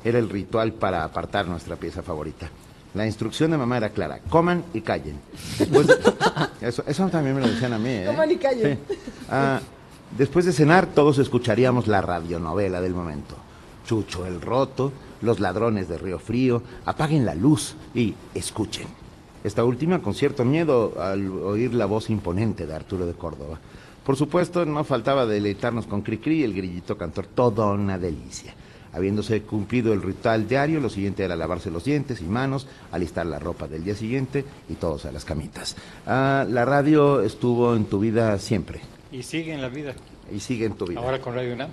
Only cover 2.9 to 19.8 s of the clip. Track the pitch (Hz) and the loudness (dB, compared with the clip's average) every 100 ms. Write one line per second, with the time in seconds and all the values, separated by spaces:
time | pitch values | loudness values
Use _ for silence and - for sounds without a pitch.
2.9 | 95 110 104 113 - 160 160 120 123 107 | -4 -2 -2 -4 0 2 2 0 0 -2
3.9 | 104 82 65 - 160 170 175 - 113 - | -2 -4 -6 0 2 4 0 -2 -8 -2
4.9 | 92 71 73 - - - - - - - | -4 -4 -12 -14 -16 -10 -2 4 6 8
5.9 | 508 480 - 415 - - - 113 120 - | 8 6 4 0 2 -4 -2 -4 -4 -4
6.9 | 147 190 165 139 135 123 101 127 117 117 | 0 0 2 0 2 2 2 0 0 -2
7.9 | 120 92 - 311 339 269 254 214 143 - | -2 -2 2 2 2 2 2 2 0 -4
8.9 | 381 - - 127 131 139 131 - - - | -8 -8 -14 -4 0 2 0 -4 -18 -20
9.9 | - - 107 135 170 175 151 151 175 180 | -20 -16 0 2 4 2 6 8 8 6
10.9 | - 147 139 131 123 120 107 127 123 107 | 6 6 6 4 2 2 4 4 4 4
11.9 | 101 82 87 85 85 85 87 101 90 92 | 2 2 -2 -2 -4 -2 0 0 0 -2
12.9 | 90 85 73 71 - - - - - - | -2 -4 -8 -10 -16 -18 -20 -20 -18 -4
13.9 | 113 98 90 90 90 - 120 135 - 135 | -2 -2 -6 -6 -6 -2 0 0 0 -2
14.9 | 135 - - 107 113 95 90 117 107 87 | -4 -16 -4 0 2 2 2 2 0 -2
15.9 | 82 92 85 - 117 127 120 113 - - | -6 -4 -6 -4 0 2 2 -2 -8 -6
16.9 | - 151 156 110 76 120 143 - - - | -2 2 2 2 2 4 4 2 -10 -8
17.9 | 127 113 82 - 98 - - 104 - - | 0 0 -2 -8 -8 -6 -4 -6 -6 -12
18.9 | - - - - - 104 - 117 123 | -16 -20 -20 -20 -10 -6 0 2 2